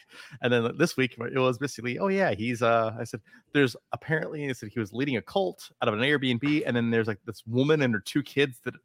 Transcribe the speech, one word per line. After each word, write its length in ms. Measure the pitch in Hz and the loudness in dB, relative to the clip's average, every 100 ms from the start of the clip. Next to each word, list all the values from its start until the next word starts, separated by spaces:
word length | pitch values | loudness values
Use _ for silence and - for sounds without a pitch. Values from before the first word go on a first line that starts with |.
| _ - - 143 | _ -20 -20 -4
And 100 | 123 | 2
then 220 | 120 113 - | 2 2 2
this 180 | 135 - | 0 2
week 180 | 131 - | -2 -2
it 200 | 117 131 | -4 0
was 200 | 127 117 | 2 0
basically, 400 | 139 - 120 120 | -4 -6 -6 -2
"Oh 100 | 196 | 0
yeah, 220 | 190 175 | 2 2
he's," 280 | 98 117 117 | 0 -2 0
uh, 300 | 117 117 113 113 | 4 4 2 -4
I 60 | |
said, 160 | 117 120 - - _ | -8 -10 -14 -20 _
"There's 240 | 147 131 - - | 2 2 0 -10
apparently," 560 | - - 160 - 156 143 | -10 -2 -2 -2 -6 -6
I 40 | |
said, 180 | 123 107 | -6 -6
"he 80 | 120 | -6
was 140 | 104 | -4
leading 240 | 120 143 113 | -2 -2 -2
a 40 | |
cult 460 | - 196 92 - - _ | -2 -2 -2 -4 -16 _
out 60 | 120 | 0
of 60 | |
an 60 | 107 | 2
Airbnb, 640 | 131 147 131 117 143 151 | 2 2 2 0 2 0
and 100 | 147 | 2
then 140 | 120 117 | 0 2
there's, 180 | 113 110 | 2 2
like, 100 | 104 - | -4 -10
this 160 | - | -14
woman 380 | 113 120 143 156 | -4 0 2 4
and 100 | 127 | 2
her 80 | 107 | 0
two 220 | - 147 | -2 -4
kids 380 | - 139 143 123 | -2 0 0 0
that 100 | 127 - | -12 -12